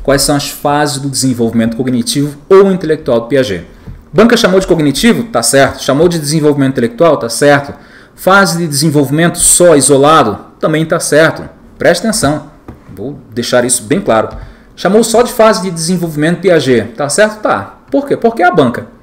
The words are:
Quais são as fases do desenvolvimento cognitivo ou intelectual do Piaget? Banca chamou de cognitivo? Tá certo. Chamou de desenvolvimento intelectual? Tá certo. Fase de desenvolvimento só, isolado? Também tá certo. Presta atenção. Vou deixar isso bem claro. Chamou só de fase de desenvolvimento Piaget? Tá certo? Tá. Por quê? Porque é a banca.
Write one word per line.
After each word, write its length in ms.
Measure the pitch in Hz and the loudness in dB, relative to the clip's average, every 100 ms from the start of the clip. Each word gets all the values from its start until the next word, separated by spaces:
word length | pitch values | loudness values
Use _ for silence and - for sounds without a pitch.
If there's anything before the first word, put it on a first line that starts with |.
Quais 220 | - 139 | 0 0
são 120 | - 143 | 0 -2
as 140 | - | -4
fases 480 | - 147 143 147 135 | -6 -2 0 -2 -4
do 140 | 139 | -6
desenvolvimento 640 | 123 131 117 113 117 113 117 | -4 -2 0 -2 0 -2 -2
cognitivo 580 | 127 123 117 143 147 143 - | -4 -2 -2 -4 -4 -8 4
ou 220 | 190 196 | 6 6
intelectual 480 | 180 160 156 - 117 | 2 -2 -4 0 -2
do 80 | 117 | 0
Piaget? 400 | 139 120 90 - - - - - | -2 0 -4 -10 -20 -20 -20 -4
Banca 240 | 151 233 226 | 2 2 4
chamou 240 | 196 190 | 2 0
de 60 | 185 | 0
cognitivo? 600 | 156 147 135 233 170 113 | 0 0 2 0 0 -2
Tá 180 | 123 | -4
certo. 360 | 117 139 131 - | 0 2 2 -2
Chamou 280 | - 135 175 | -4 2 2
de 100 | 170 | 0
desenvolvimento 540 | 147 160 147 143 135 | -2 0 0 2 0
intelectual? 460 | 131 117 120 165 139 | 0 -4 2 2 2
Tá 120 | 113 | -4
certo. 420 | - 143 143 143 - - - - - | 0 2 2 -2 -16 -20 -20 -20 -6
Fase 420 | - 196 185 170 | 2 4 2 0
de 100 | 170 | -4
desenvolvimento 720 | 139 160 147 131 147 170 170 | 0 0 2 0 0 0 0
só, 380 | - - 175 147 | -2 4 4 4
isolado? 640 | 131 135 143 160 117 95 - - | 4 4 4 4 2 -4 -12 -6
Também 240 | 190 156 160 | -4 -2 -2
tá 120 | 170 | -4
certo. 480 | - 147 160 - - - - - | 0 2 2 -2 -14 -18 -20 -2
Presta 300 | 147 175 226 | 0 0 -2
atenção. 440 | - 139 147 - - - - - 98 | -2 -2 -2 -8 -20 -20 -20 -20 -14
Vou 240 | 117 147 - | -12 -14 -10
deixar 320 | 110 117 123 | -8 0 0
isso 200 | 123 - | 0 -4
bem 180 | 104 135 | -2 -2
claro. 280 | 104 110 107 - - - - - | 0 0 0 -10 -18 -20 -20 -6
Chamou 280 | 175 208 | 0 2
só 180 | 233 220 | 2 0
de 100 | 233 | 0
fase 300 | - 220 190 | 2 2 2
de 80 | 185 | -4
desenvolvimento 680 | 165 160 180 170 147 156 170 | -6 -4 -2 -4 -2 -2 0
Piaget? 540 | 190 165 131 120 104 | 2 2 2 0 0
Tá 140 | - 143 | -8 -4
certo? 320 | - 214 214 | 0 0 -2
Tá. 400 | 285 101 - - _ | -4 -4 -6 -18 _
Por 160 | 277 277 | -4 -2
quê? 100 | - | -2
Porque 240 | 233 226 | -2 2
é 60 | 359 | 0
a 40 | |
banca. 360 | 247 127 - - - | 2 0 -2 -14 -20